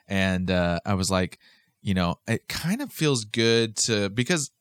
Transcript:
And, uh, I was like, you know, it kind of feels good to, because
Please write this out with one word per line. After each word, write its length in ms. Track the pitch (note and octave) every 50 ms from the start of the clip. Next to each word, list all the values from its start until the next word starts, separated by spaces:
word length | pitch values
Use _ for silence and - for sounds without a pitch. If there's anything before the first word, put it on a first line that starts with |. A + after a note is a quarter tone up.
| _
And, 440 | - G2 G2 F#2+ F#2+ F#2 F2+ F#2 F#2
uh, 300 | F#2 F2+ F2 F2 E2+ E2+ -
I 80 | - G2+
was 160 | F#2 F#2 F2
like, 280 | F#2+ F#2 F#2 - - _ _ - _ _ _ _ _ _
you 120 | - G#2 F#2+
know, 220 | F#2 F2+ F2 E2 _ -
it 220 | - A2+ - _ -
kind 320 | - - - E3 G#3 C4+
of 100 | D4 -
feels 320 | - - D#3+ D3 C#3 A#2 G#2+
good 520 | G#2+ - A#2 A2+ A2+ A2+ A#2 A#2 A2+ A2
to, 320 | - - - A2+ G#2 G2+ G2
because 400 | G2+ B2 B2 - F3+ D#3+ C#3 - _ _